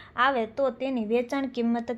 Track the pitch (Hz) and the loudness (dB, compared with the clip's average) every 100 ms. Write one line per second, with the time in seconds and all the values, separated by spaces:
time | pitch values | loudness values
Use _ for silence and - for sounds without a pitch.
0 | - - 262 262 220 226 269 233 262 254 | -10 2 2 2 0 0 0 0 -2 -2
1 | 214 233 240 277 269 247 233 233 233 | 0 0 0 -2 -2 0 0 0 -2